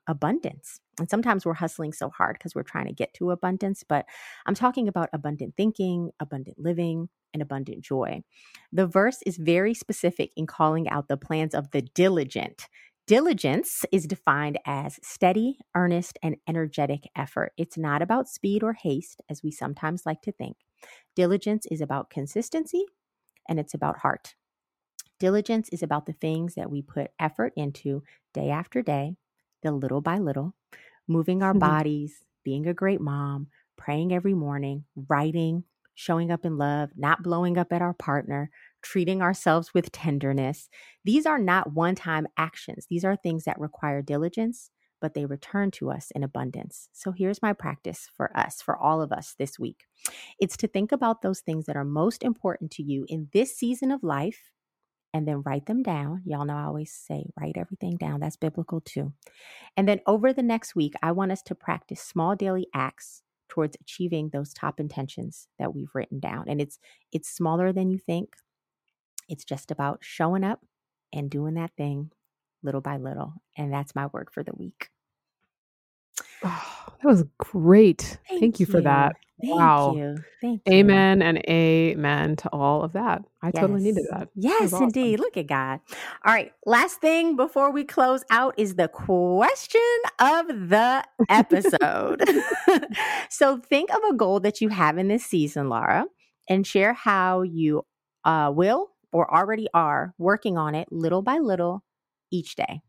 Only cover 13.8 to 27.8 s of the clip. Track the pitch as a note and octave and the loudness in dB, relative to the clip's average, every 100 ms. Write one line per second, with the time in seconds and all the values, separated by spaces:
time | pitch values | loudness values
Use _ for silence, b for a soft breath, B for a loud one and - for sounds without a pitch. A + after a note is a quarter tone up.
13.8 | - G3 D#3 F#3 - C#3+ D3 - - C#3+ | -2 -2 -2 -2 0 2 -2 -4 -6 -6
14.8 | C#3+ - - - F#3 G3+ A#3+ C#4 _ F3 | -6 -10 -16 0 2 4 0 -4 _ 0
15.8 | F3+ E3+ F3 - D#3+ - - E3 D#3 - | 2 0 -2 -6 -6 -6 -6 -4 -4 -2
16.8 | C#3+ D3 - - C#3 - - - E3+ - | -2 -4 -8 -10 -8 -8 -8 -8 -8 -4
17.8 | D#3 D3 F3 A#3+ C4 - G3+ G3+ A3 A3 | -2 0 0 0 -2 -6 -2 -2 -2 -4
18.8 | E3+ C#3 - - - D3 D#3 D3+ C3+ C#3+ | -4 -4 -6 -16 -16 -10 -8 -8 -8 -6
19.8 | D#3 F3+ E3 D#3+ - - - - _ _ | -6 -4 -6 -6 -8 -10 -12 -14 _ _
20.8 | b b b - F3 G3 G#3 G#3+ - D#3 | b b b 0 2 2 0 -4 -4 -6
21.8 | C#3+ C#3 - - C#3+ G#3 A#3+ D#4+ D#4 F4 | -4 -6 -6 -8 -6 -6 -4 -6 -4 -4
22.8 | G4 _ _ _ _ _ - D#3+ - D3 | -6 _ _ _ _ _ -6 -6 -6 -4
23.8 | D3 - C#3 - - - _ _ _ _ | -4 0 -2 -2 -10 -20 _ _ _ _
24.8 | _ - - _ F#3 G#3 G#3 A3+ - F3 | _ -20 -20 _ 2 2 0 -2 -2 -6
25.8 | D#3+ D3 - D#3+ D#3+ D#3+ E3+ - - C#3+ | -4 -4 -4 -6 -4 -4 -4 -6 -8 -8
26.8 | C#3+ - C#3 - D#3 - A3+ - C#3+ C#3 | -8 -8 -8 -4 -4 -2 -4 -4 -8 -6